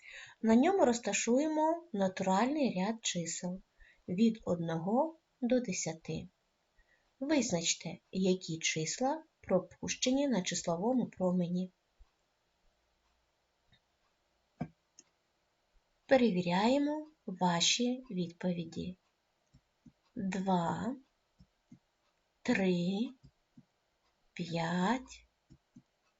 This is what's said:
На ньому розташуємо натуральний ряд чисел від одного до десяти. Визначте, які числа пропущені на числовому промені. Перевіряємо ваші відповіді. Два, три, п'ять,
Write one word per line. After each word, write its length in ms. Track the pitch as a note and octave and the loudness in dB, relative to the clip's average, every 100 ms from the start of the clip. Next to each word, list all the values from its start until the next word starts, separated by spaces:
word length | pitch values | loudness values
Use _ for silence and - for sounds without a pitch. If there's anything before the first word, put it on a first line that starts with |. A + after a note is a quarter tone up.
| - - - - | -20 -20 -20 -2
На 120 | A3 | 4
ньому 300 | A3+ C4 G4 | 6 6 6
розташуємо 1040 | B3+ A#3 G3+ F#3+ A3+ B3+ D#4 D#4 D#4 E4+ - | 4 4 -2 -2 2 2 2 2 2 0 -4
натуральний 800 | G3+ F#3+ F#3+ F#3 F#3+ B3 D4+ A#3+ F3+ | -2 -2 0 0 2 2 2 0 0
ряд 240 | G3 A3+ | -2 -2
чисел 580 | - F3+ E3 - F3+ F#3 - _ - _ - | -4 -4 -6 -6 -8 -10 -14 _ -20 _ -6
від 320 | F#3 A3+ A3 | 2 2 2
одного 760 | - E3+ E3 E3 F3 A#3+ D#4+ E4 _ _ | -2 -2 -2 -2 2 2 2 -4 _ _
до 200 | A#3 B3+ | 0 2
десяти. 680 | B3 F3+ F3 E3 - D#3+ F3+ _ _ _ _ _ _ _ _ _ | 2 -4 -6 -6 -8 -8 -10 _ _ _ _ _ _ _ _ _
Визначте, 800 | C#4 D4+ - E3+ E3+ - - F3+ _ | 0 2 2 0 -2 -4 -6 -12 _
які 480 | F#3 F#3+ F#3 - D#3+ | 0 2 0 -2 -4
числа 640 | - D#3+ D#3 - B3+ D#4+ - _ | -2 -2 -4 -2 -2 -2 -8 _
пропущені 880 | - F#3 F3+ - - - B3+ C4+ C#4+ | -2 0 -2 -8 -8 -2 0 2 2
на 140 | A3+ | 0
числовому 640 | F3+ - - E3+ A3 C4 F#3 | -2 -4 -4 -2 0 0 -2
промені. 640 | - F#3 F3+ E3+ F3+ F#3 _ _ _ - _ _ _ _ _ _ _ _ _ _ _ _ _ _ _ _ _ _ _ _ _ _ _ _ - - _ _ - _ _ _ _ _ _ _ _ _ _ - | -2 0 0 0 -2 -6 _ _ _ -20 _ _ _ _ _ _ _ _ _ _ _ _ _ _ _ _ _ _ _ _ _ _ _ _ -14 -14 _ _ -20 _ _ _ _ _ _ _ _ _ _ 2
Перевіряємо 1040 | C4+ A#3 F3+ F3 F3 A3+ C#4+ C#4+ D4+ D4+ _ - | 4 6 2 0 2 2 2 0 -4 -8 _ -14
ваші 800 | F#3 F3+ E3+ - - A#3+ B3+ - | -2 0 2 0 0 -2 -4 -6
відповіді. 840 | F3+ E3 - F3+ F3 D#3+ E3+ F3 F#3 _ _ _ _ _ - _ _ - - _ B3 | -6 -6 -4 -4 -4 -8 -10 -10 -12 _ _ _ _ _ -20 _ _ -20 -20 _ -8
Два, 800 | F#3+ F#3+ F#3+ F3+ E3+ - G3+ C#4+ - _ _ _ _ _ _ - _ _ _ _ _ _ | -4 -2 0 0 0 -4 -6 -8 -14 _ _ _ _ _ _ -20 _ _ _ _ _ _
три, 560 | - G#3 F#3+ F3 F3 G3 C4 B3+ - _ _ - - _ _ _ _ _ _ | -2 2 2 2 0 -2 -4 -8 -20 _ _ -20 -20 _ _ _ _ _ _
п'ять, 920 | - E3+ E3 E3 F3 F#3+ C4 C4 - _ _ _ - _ - - _ _ | -10 -6 -4 -2 0 0 -2 -6 -20 _ _ _ -20 _ -20 -20 _ _